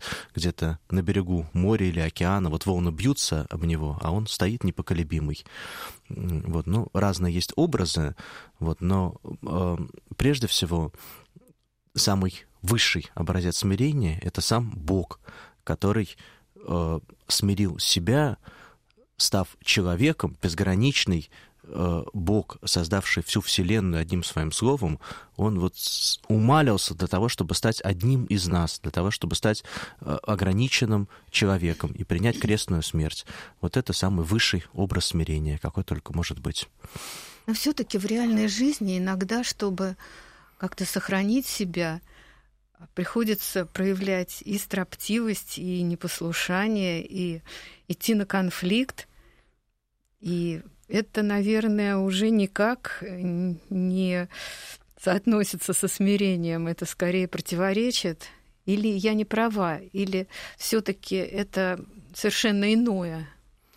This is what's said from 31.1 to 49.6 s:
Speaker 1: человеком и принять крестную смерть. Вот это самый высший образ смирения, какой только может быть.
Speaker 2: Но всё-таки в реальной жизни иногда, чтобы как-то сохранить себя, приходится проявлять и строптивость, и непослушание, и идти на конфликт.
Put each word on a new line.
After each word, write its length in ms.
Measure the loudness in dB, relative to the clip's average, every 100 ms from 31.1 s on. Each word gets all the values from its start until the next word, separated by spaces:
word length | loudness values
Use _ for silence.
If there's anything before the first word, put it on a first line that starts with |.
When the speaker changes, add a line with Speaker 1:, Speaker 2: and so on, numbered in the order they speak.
| -8 -6
Speaker 1:
человеком 640 | 2 4 4 2 0 -4
и 100 | -4
принять 360 | -2 2 2 2
крестную 420 | 2 2 2 0
смерть. 420 | 0 0 0 -4 -14 -16 -16 -6
Вот 160 | -2 0
это 160 | 0
самый 320 | 0 0 0 2
высший 400 | 2 2 0 -4
образ 320 | -4 0 0 0
смирения, 520 | 0 0 0 0 -2
какой 280 | -4 -4 -4
только 280 | -6 -4
может 260 | -4 -4 -4
быть. 280 | -6 -6 -10 _ -18 -14 -14 -14 -16 -16 -6
Speaker 2:
Но 60 |
всё-таки 440 | -2 0 -2 -2 -2
в 80 | 0
реальной 440 | 0 2 2 2
жизни 480 | 2 2 2 0 0
иногда, 480 | 0 -2 0 -2 -2
чтобы 500 | -2 -2 0 -4 -6 -14 -20 -20 -20 -20 -8
как-то 280 | -8 -4 -4
сохранить 600 | -4 -2 0 2 0 0
себя, 540 | -4 -4 -2 -4 -4 -12 -20 -20 -20 _ _ _ _ -14
приходится 720 | -6 -2 0 0 0 -2 -4 -4
проявлять 760 | -2 0 0 0 0 -2 -8 -6
и 120 | -6
строптивость, 1000 | -2 -4 -4 -8 -2 0 0 -4 -6 -8
и 240 | -4 0
непослушание, 1200 | 0 -2 -4 -4 -4 -4 0 0 2 0 0 -2 -6
и 360 | -6 -4 -6 -10 -18 -18 -20 -8
идти 260 | -4 2 2
на 100 | 2
конфликт. 840 | 0 0 0 0 2 0 -6 -16 -20 -20 _ _ _